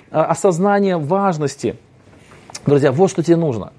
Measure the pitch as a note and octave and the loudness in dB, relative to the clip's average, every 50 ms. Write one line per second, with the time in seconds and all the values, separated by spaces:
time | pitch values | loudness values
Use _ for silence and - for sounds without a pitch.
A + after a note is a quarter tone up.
0 | - _ - D3+ D#3+ D3 E3 - - G3+ F3 D#3 F#3 G3+ G3+ G3+ G3+ F#3+ F3+ E3 | -14 _ -2 -2 0 -2 -2 0 0 0 0 0 0 0 0 0 0 0 -2 -2
1 | D3+ C#3 F#3 G3 G3+ G3 F3 D3+ D3+ C#3 - - - A2 - - _ _ _ _ | -2 -2 -2 0 0 0 -2 -2 -4 -6 -6 -6 -6 -6 -6 -8 _ _ _ _
2 | _ _ - - - - - - - - - - - - C#3+ C#3+ C3 C#3+ B2 D3 | _ _ -20 -20 -20 -20 -20 -20 -20 -20 -20 -6 0 2 2 4 4 2 2 2
3 | F#3+ F#3 - - D#3+ - E3+ E3 E3+ D#3 B2 G#2+ F2 - - | 2 0 0 0 0 2 2 2 2 -2 -4 -4 -8 -10 -16